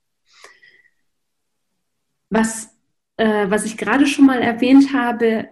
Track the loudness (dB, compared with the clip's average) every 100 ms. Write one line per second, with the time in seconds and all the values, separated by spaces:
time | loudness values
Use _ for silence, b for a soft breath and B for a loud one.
0 | _ _ _ b b b b b b b
1 | _ _ _ _ _ _ _ _ _ _
2 | _ _ _ -4 -4 -6 -16 _ _ _
3 | _ -4 -2 -2 0 -2 -4 -8 -4 0
4 | 0 4 2 2 -2 -2 4 4 4 0
5 | -4 -2 -2 -2 -6